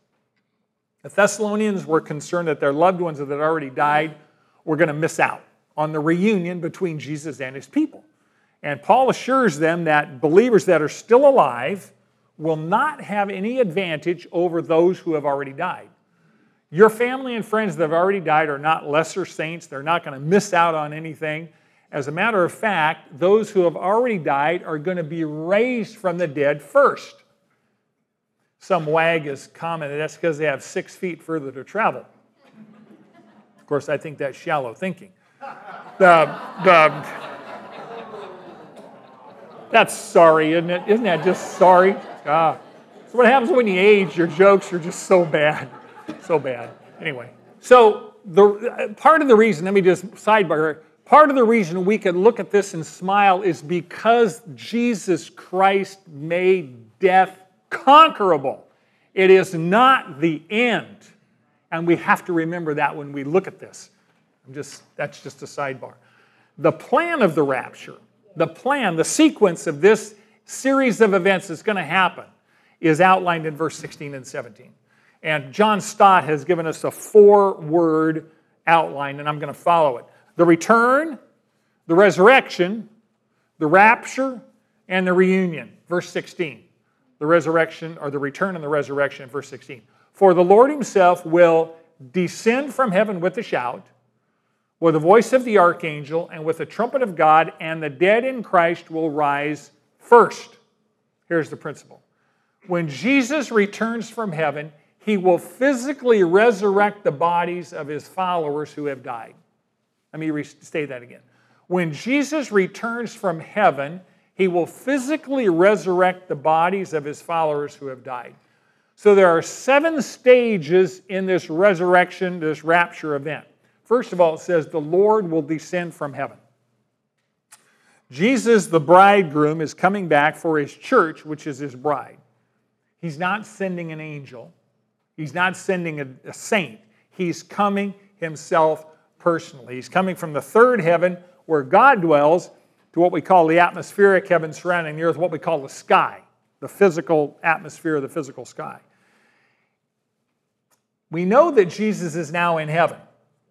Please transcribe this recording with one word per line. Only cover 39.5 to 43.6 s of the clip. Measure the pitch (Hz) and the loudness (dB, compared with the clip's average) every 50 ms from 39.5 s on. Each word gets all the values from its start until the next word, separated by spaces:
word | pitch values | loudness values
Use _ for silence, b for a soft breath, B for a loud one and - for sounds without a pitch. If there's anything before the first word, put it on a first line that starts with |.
| - - - - | -20 -20 -8 0
that's | 247 226 196 - - | 2 2 2 2 -2
sorry, | - - - - 190 165 160 156 160 156 156 | -14 -6 2 6 6 8 8 6 6 2 2
isn't | 165 175 165 175 | 0 -2 -2 -2
it? | 175 180 180 | -6 -4 0
Isn't | 208 208 233 233 | 0 0 0 0
that | 185 165 156 160 | -2 -2 0 0
just | 185 190 - - - - - | -2 -2 -2 -6 -6 0 4
sorry? | 185 180 185 180 185 196 202 - - - - - - | 6 6 8 8 6 4 2 -2 -8 -16 -18 -12 -6
Ah. | 147 151 165 165 151 127 - - - - - _ _ _ - - - | -2 0 0 0 0 -2 -4 -12 -20 -20 -20 _ _ _ -20 -18 -6
So | - 240 | 0 4
what | 240 | 4
happens | 226 269 269 233 339 | 6 4 4 2 2
when | 359 254 | 0 2